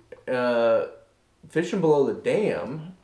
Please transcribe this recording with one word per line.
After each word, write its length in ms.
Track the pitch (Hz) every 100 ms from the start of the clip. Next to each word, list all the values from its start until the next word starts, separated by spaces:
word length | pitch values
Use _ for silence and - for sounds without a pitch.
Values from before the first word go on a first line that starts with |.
| - - -
uh, 600 | 127 123 120 117 113 - - _ _ _ _ -
fishing 300 | 160 175 202
below 240 | 160 147 123
the 80 |
dam 840 | 98 120 165 196 82 95 156 165 -